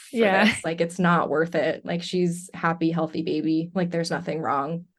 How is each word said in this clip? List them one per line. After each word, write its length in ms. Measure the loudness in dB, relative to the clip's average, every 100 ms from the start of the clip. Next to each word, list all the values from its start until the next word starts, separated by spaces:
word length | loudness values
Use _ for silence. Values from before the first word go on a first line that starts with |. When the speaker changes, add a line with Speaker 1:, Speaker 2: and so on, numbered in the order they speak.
| -8
Speaker 1:
for 60 | 2
Speaker 2:
Yeah. 280 | 4 6 4
Speaker 1:
this. 180 | 2
Like, 160 | -4 -2
it's 180 | -2 2
not 320 | 4 4 2
worth 240 | 0 0
it. 300 | 0 0 -2
Like, 180 | -4 -6
she's 480 | -2 0 0 0 -8
happy, 360 | -4 -2 0 0
healthy 320 | 0 -2 -4
baby. 480 | -4 -2 0 -2 -2
Like, 180 | -2 -2
there's 200 | -2 -2
nothing 300 | -4 -4 -4
wrong 440 | -2 -2 -2 -6 -10